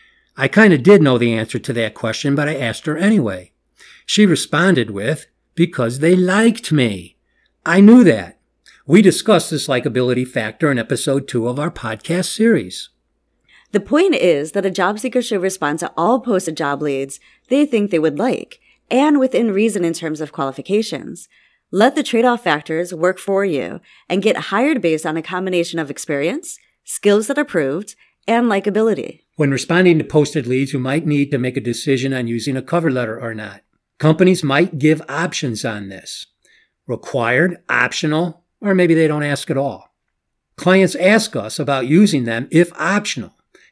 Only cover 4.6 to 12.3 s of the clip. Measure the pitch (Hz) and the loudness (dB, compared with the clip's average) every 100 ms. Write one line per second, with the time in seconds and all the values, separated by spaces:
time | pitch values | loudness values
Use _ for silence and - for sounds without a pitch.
4.6 | 185 151 107 98 110 151 - _ _ - | 2 2 0 -4 -4 -6 -8 _ _ -2
5.6 | 175 - 117 131 160 185 180 196 226 214 | -2 0 -4 0 2 2 2 2 2 0
6.6 | - 151 120 98 87 _ _ _ _ _ | 0 0 0 -2 -10 _ _ _ _ _
7.6 | - 180 202 247 190 110 87 - _ _ | 0 6 10 10 8 4 -4 -16 _ _
8.6 | _ _ - 180 202 - - 190 - 151 | _ _ 2 6 6 4 2 2 2 -6
9.6 | - 123 127 120 123 123 127 123 107 - | -2 -2 -2 -2 0 0 -2 -6 -6 -2
10.6 | 151 127 113 127 - 139 139 120 117 131 | 0 0 -2 -4 -2 -2 -2 -4 -4 -4
11.6 | 156 - 117 110 - 170 - | -6 -8 -10 -8 -4 -4 -4